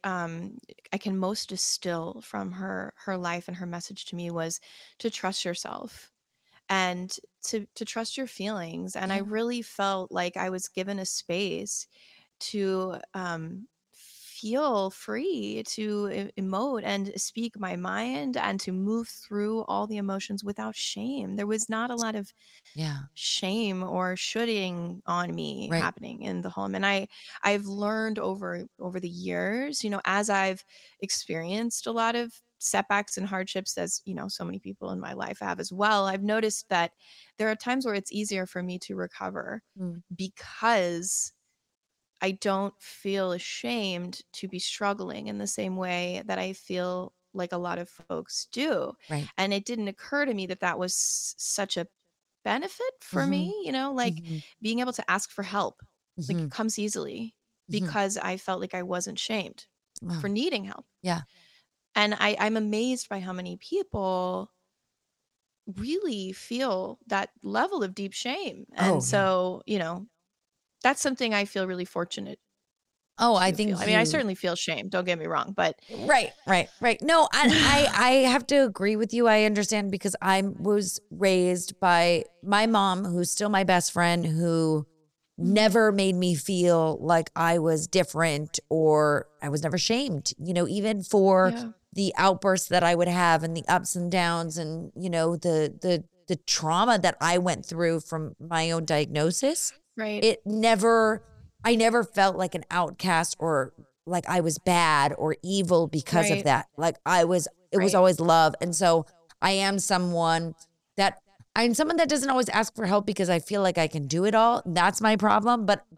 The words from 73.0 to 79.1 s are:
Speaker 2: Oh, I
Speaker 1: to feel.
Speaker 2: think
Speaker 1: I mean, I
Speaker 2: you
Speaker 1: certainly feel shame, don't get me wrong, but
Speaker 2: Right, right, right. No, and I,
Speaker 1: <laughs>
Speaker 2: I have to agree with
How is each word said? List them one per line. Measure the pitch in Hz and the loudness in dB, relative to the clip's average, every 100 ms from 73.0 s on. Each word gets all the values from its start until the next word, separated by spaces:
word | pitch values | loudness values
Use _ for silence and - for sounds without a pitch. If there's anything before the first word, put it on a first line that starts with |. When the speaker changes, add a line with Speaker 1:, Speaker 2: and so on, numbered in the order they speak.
| _ - | _ 0
Speaker 2:
Oh, | 240 196 | 4 6
I | 190 | 4
Speaker 1:
to | 185 | 2
feel. | 214 175 | 0 0
Speaker 2:
think | |
Speaker 1:
I | 202 | 2
mean, | 214 | 4
I | |
Speaker 2:
you | |
Speaker 1:
certainly | 226 302 220 | 4 2 0
feel | 185 180 175 | -2 -4 -2
shame, | - 139 185 | -4 -6 -4
don't | 185 | -2
get | 180 170 | 0 -2
me | 165 | -2
wrong, | 151 185 | -2 -2
but | 196 170 - - | 0 0 -2 -10
Speaker 2:
Right, | 220 - 269 202 - - | -4 2 4 2 -4 0
right, | 180 - - | 2 2 0
right. | - - | 0 2
No, | 302 330 302 | 4 6 6
and | 254 247 302 | 4 4 6
I, | 285 285 285 | 6 6 4
Speaker 1:
<laughs> | |
Speaker 2:
I | - 247 269 254 | 4 6 6 6
have | 262 - | 4 4
to | 277 | 4
agree | 254 190 202 214 | 4 2 0 0
with | 220 | 0